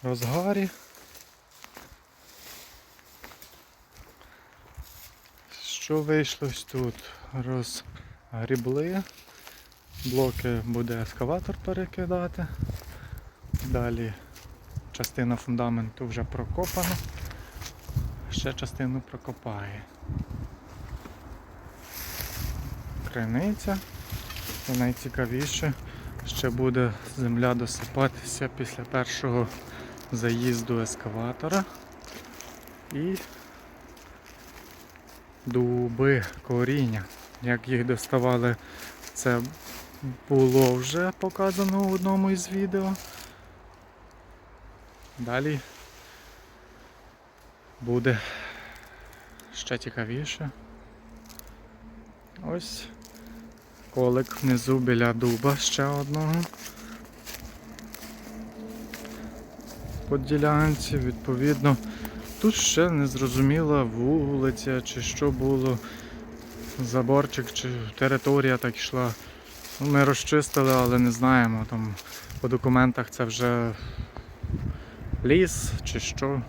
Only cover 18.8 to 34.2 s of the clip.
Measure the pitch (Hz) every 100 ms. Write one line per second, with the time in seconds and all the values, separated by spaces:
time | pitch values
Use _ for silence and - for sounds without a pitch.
18.8 | 131 131 123 123 - 120 - 104 101 104
19.8 | 107 - - - - - - - - -
20.8 | - - - - - - - - - -
21.8 | - - - - - - - - - -
22.8 | - - - 127 113 117 190 214 - 190
23.8 | - - - - - - - - - 123
24.8 | 123 123 135 120 123 127 143 - 156 131
25.8 | - - - - - - 131 120 131 127
26.8 | 123 101 - - 123 117 123 123 117 -
27.8 | 113 - 135 - - - 131 - 123 -
28.8 | 120 131 127 - 135 120 113 - - -
29.8 | - - - 120 117 117 123 120 117 120
30.8 | 113 - 117 107 117 127 156 190 190 -
31.8 | - - - - - - - - - -
32.8 | - 143 165 190 - - - - - -
33.8 | - - - -